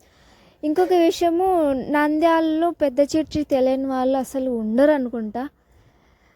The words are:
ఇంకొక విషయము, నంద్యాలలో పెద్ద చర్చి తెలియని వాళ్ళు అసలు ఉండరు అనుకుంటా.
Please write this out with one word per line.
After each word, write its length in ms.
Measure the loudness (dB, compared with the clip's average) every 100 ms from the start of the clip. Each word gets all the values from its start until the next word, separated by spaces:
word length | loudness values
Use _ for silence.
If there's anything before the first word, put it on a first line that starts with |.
| _ _ _ _ _ -8
ఇంకొక 300 | -4 0 2
విషయము, 540 | 4 2 2 0 0 0 2 0 -2 -2
నంద్యాలలో 840 | 0 0 2 2 2 0 0 -2
పెద్ద 280 | 0 -2 0
చర్చి 440 | 0 0 -2 -4
తెలియని 420 | -2 0 0 0 -2
వాళ్ళు 320 | -2 0 -2
అసలు 320 | -4 -4 -4
ఉండరు 420 | -4 -2 2 2
అనుకుంటా. 580 | 2 -2 -6 -8 -8 -10 _ _ _ _ _ _ _ _